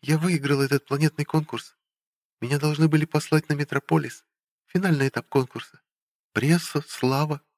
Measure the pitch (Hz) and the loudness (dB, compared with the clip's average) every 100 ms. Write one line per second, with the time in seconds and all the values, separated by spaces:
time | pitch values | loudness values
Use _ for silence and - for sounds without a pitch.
0 | - 156 175 165 139 139 139 139 _ 143 | 0 0 2 -2 0 0 2 0 _ 0
1 | 156 - 147 160 151 113 - _ _ _ | 0 0 -2 -2 -2 -10 -12 _ _ _
2 | _ _ _ _ 120 143 151 151 160 156 | _ _ _ _ -4 -2 -2 2 2 2
3 | 156 156 - 156 - 143 147 143 - 160 | 0 -2 0 0 0 -4 -2 -4 0 -2
4 | 135 - _ _ _ _ _ 180 190 151 | -2 -12 _ _ _ _ _ -2 0 2
5 | 135 - - 139 127 117 - _ _ _ | 2 -2 -2 -2 -2 -8 -16 _ _ _
6 | _ _ _ - 139 170 - 147 - - | _ _ _ -2 2 2 0 -8 -8 -4
7 | 127 135 151 143 _ | -2 0 -2 -6 _